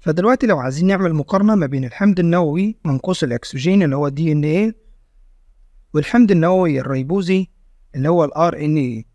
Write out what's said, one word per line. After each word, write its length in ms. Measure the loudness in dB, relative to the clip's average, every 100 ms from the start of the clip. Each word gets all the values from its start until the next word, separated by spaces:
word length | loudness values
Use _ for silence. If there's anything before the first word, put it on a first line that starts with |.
فدلوقتي 460 | -2 0 0 0 0
لو 120 | 0
عايزين 280 | -2 -2 0
نعمل 280 | 2 0
مقارنة 400 | -2 -2 0 2
ما 120 | 2 0
بين 180 | -4
الحمض 360 | -6 0 0 2
النووي 560 | 2 2 0 0 -4 -4
منقوص 380 | -4 -4 -2 -4
الأكسجين 600 | -2 -4 -8 -4 2 2
اللي 140 | 2 0
هو 100 | -4
ال 80 |
دي 180 | -2 0
إن 120 | 0
إيه 320 | 0 0 -2 -4 _ -20 _ _ -20 _ _ _ -20 -20 _
والحمض 360 | -4 0 4 4
النووي 500 | 4 4 2 2 -2
الريبوزي 680 | -4 -6 -4 -4 0 -2 -2 _ _ _ _
اللي 140 | -6 0
هو 160 | 0
ال 100 | 0
آر 300 | 0 -2 -2
إن 120 | -2 -2
إيه 340 | -2 -6 -14